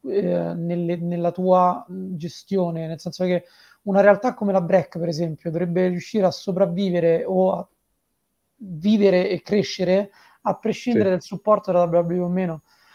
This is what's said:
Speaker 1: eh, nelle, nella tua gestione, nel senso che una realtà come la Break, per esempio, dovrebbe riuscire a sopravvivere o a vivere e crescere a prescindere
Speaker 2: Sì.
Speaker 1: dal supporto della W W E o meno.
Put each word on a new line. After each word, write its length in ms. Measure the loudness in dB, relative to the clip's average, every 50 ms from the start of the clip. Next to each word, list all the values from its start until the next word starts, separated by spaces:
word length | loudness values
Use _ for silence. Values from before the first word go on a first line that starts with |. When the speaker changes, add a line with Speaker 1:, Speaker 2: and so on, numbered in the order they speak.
| -8
Speaker 1:
eh, 480 | -2 -2 -2 0 0 -2 -2 -2 -4 -6
nelle, 440 | -6 -4 -4 -4 -4 -2 -4 -4
nella 340 | -4 -4 -6 -4 -2 -2 -4
tua 540 | -2 -2 2 4 4 4 4 2 0 -2 -8
gestione, 1000 | -14 -14 -12 -10 -10 -10 -10 -10 -10 -12 -14 -10 _ -2 -2 -2 -2 -4 -6 -8
nel 120 | -8 -10 -10
senso 240 | -10 -12 -6 -4 -2
che 220 | 0 0 -2 -2 _ _ _ _ _ _ _ _
una 180 | 0 2 4
realtà 320 | 6 6 6 4 2 -4 -4
come 180 | -2 -2 0
la 100 | 0 0
Break, 380 | 2 4 2 2 2 0 -8 -6
per 80 | -4
esempio, 420 | -4 -2 -4 -4 -4 -6 -8 _ -6
dovrebbe 380 | -4 -4 -4 -2 0 0 0
riuscire 380 | 0 0 -4 -8 -4 -2 0 2
a 60 | 2
sopravvivere 920 | 0 -2 -6 -6 0 0 0 0 0 -2 -2 0 0 2 2 2 2 2 0
o 280 | 0 2 2 2 2 0
a 140 | -2 -6 _ _ _ _ _ _ _ _ _ _ _ _ _ _ _ _ _ _ _ -14
vivere 640 | -14 -12 -4 0 2 2 4 4 4 4 4 2
e 140 | 0 -2 -4
crescere 680 | _ -2 0 0 0 -2 -4 -4 0 2 2 0 0 -4 _ _ _ _ _ _
a 140 | _ -4 -4
prescindere 500 | -2 -4 -6 -6 -4 -4 0 2 2 2
Speaker 2:
Sì. 60 | 2
Speaker 1:
dal 100 | 0 -2 -4
supporto 480 | -8 -12 -6 _ 2 2 2 2 0
della 140 | 2 2 2
W 100 | 4 2
W 160 | 0 0 0
E 80 | -2 -2
o 80 | -2
meno. 340 | -2 -2 -2 -2 -4 -6 -10 _ _ _ _ _ _